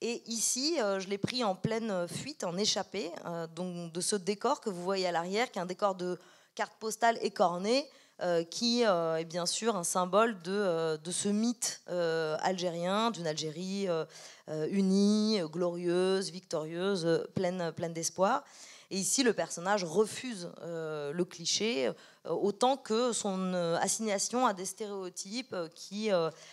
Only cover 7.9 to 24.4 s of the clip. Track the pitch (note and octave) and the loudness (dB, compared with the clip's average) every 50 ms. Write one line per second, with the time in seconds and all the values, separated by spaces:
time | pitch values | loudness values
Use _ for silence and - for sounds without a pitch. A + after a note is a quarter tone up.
7.9 | - - - _ _ - - F3+ F3 E3+ E3 E3 - - A#3+ A#3 A#3 A#3+ A#3 G#3+ | -12 -20 -20 _ _ -4 -2 2 2 2 0 0 -4 -2 0 2 4 4 6 6
8.9 | F3+ E3+ E3 D#3+ D#3+ D#3+ E3 E3 D#3+ F3 E3+ F3+ - - A3 A#3 G#3+ F3+ E3+ - | 4 4 4 2 0 0 -2 -2 -4 -2 -2 -2 -2 0 0 0 0 0 -2 0
9.9 | - F#3+ F3+ F#3 F#3 G#3 A3+ A3+ A3 F3+ D#3+ F3 G3 G#3 G#3 F#3 E3 E3 E3 D#3+ | 2 2 2 4 6 4 4 4 2 -4 -4 -2 0 0 2 2 2 2 0 0
10.9 | D#3 D3+ D3+ F3 F3 - - G3+ G3+ G#3+ A3+ A#3+ A#3+ - - - - - _ - | -2 -2 -4 -6 -4 -2 0 2 2 2 2 0 0 -2 -4 -6 -6 -6 _ -6
11.9 | F3 F3+ E3+ E3 D#3+ E3 D#3+ D#3 D#3 - - F#3 F#3+ F#3 F3 F3+ E3 E3+ F3 F3+ | -2 0 0 2 2 2 0 0 0 0 0 0 0 0 -2 -2 -2 -2 -2 0
12.9 | G3 G#3+ A3+ A#3 G3+ E3 E3+ D#3 D#3 D3+ D#3 D#3 D3 E3+ F#3 F#3+ F#3+ G3+ G3 F3+ | 2 2 2 0 0 -2 -2 -2 -2 -2 -4 -6 -6 -6 -6 -4 -2 -2 0 0
13.9 | E3+ D#3+ D3+ - - - - - - - - - D#3 D#3 D#3 D#3 G3 G3 G3 F#3+ | 0 0 -2 -4 -8 -18 -18 -18 -20 -20 -12 -8 -4 -4 -2 0 2 2 4 6
14.9 | F#3+ G3 G3+ G#3 G#3+ G#3+ G#3+ G#3+ A3 G3 E3 D#3 D#3 F3+ F3 F3 F3 F3 F3 F3 | 6 6 6 6 4 4 4 2 2 0 0 -2 -2 0 0 0 0 0 0 2
15.9 | F3 F3+ F#3 F#3 F#3+ F#3+ F#3+ D#3+ E3 F#3 - - E3+ D3+ D#3 D#3 E3+ F3 F#3 G3+ | 4 4 4 4 4 2 0 -2 -8 -12 -10 -4 -4 -4 -4 -4 -4 -2 0 0
16.9 | G3+ F3 D#3+ E3+ E3 D#3 - - - G3+ F#3 F3+ F#3 F#3 E3+ E3 D#3 - - E3 | 0 2 4 4 2 2 2 -2 -2 0 0 0 0 0 -2 -4 -4 -4 -6 -4
17.9 | E3 E3 D#3+ - - - F#3 G#3 B3+ C#4 - - - - - - - - - - | -4 -4 -4 -4 0 2 2 4 2 0 -2 -8 -20 -20 -20 -20 -20 -20 -12 -6
18.9 | - G3 F3+ - - - C4+ A#3 F#3+ - E3 - - E3+ E3+ F#3+ G#3 G#3 F3+ D#3+ | -4 -2 0 0 2 4 4 4 4 2 -2 -4 -4 -4 0 2 2 2 0 0
19.9 | D#3 G3+ A3 G#3 - - - B3+ A3+ F3+ F3 - - - - E3+ E3+ D#3+ D#3+ D#3 | 2 2 2 2 0 -8 -8 -8 -8 -8 -10 -12 -12 -10 -10 -8 -6 -6 -6 -6
20.9 | D#3 D3+ D3 C#3+ D#3 F3 F3+ F3+ - E3 E3 - - - G3+ A3+ B3 C4+ B3+ G#3+ | -6 -4 -4 -4 0 0 -2 -2 -2 -8 -4 -2 0 0 2 0 0 2 0 0
21.9 | F3 - - - - _ - - E3 C3 E3+ G3+ G3+ - B3 B3+ C#4 C4+ - - | -2 -4 -12 -20 -20 _ -6 -4 -2 0 0 0 2 4 4 4 4 2 -2 -2
22.9 | A3 A3+ B3+ B3 G#3+ - - G3+ F#3+ F#3 F#3+ F#3 F3+ F3+ E3+ E3 E3+ - - G3 | 0 2 2 2 0 0 -2 -2 -2 -2 -2 0 0 0 0 2 2 2 2 0
23.9 | - - A3+ G#3+ G3 G3 - - A3+ B3 | 0 -2 -2 -2 -2 -2 -2 -2 0 2